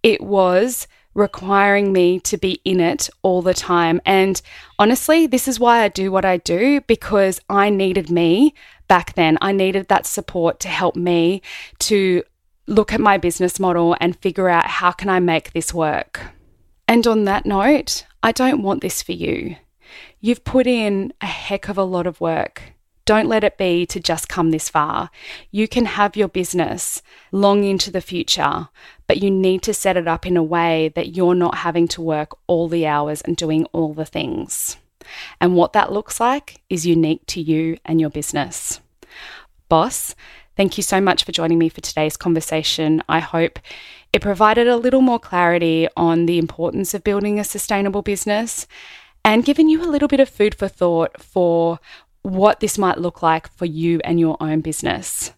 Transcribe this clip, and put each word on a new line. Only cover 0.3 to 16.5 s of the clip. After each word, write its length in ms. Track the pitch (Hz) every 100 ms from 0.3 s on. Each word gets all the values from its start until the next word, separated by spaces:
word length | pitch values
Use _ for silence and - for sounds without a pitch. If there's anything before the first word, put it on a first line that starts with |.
| 196 185 180 247 247 - _ _
requiring 760 | 202 202 - 185 196 202 202 202
me 280 | 190 175 180
to 160 | - 196
be 240 | 190 -
in 160 | 185 185
it 300 | 170 - - _
all 200 | 196 180
the 100 | 180
time. 460 | 180 - 175 165 175 -
And 340 | 190 190 185 - - - -
honestly, 480 | 208 254 - 320 320
this 200 | 247 269
is 140 | 226
why 220 | 240 233
I 60 | 214
do 220 | - 190
what 140 | 190
I 140 | 185 180
do, 420 | - 175 254 285
because 580 | - 220 - 202 196 185 -
I 200 | 196 202
needed 380 | 202 190 185 165
me 460 | 170 170 185 302 - - - -
back 260 | 180 -
then. 220 | - 165 160
I 120 | 196
needed 360 | 196 190 196 190
that 180 | 190 -
support 520 | - - 180 165 -
to 80 | 185
help 280 | - 185 180
me 460 | 175 175 165 190 - - - -
to 420 | - 208 190 175 - _ _ _ -
look 260 | 208 208
at 80 | 214
my 180 | 214 196
business 420 | 175 - 180 -
model 360 | 190 175 170 175
and 180 | 170 175
figure 280 | 190 175 185
out 180 | 170 -
how 260 | - 180
can 160 | - 196
I 120 | 185
make 320 | 175 160 -
this 220 | 165 -
work. 460 | 170 156 80 - - - - _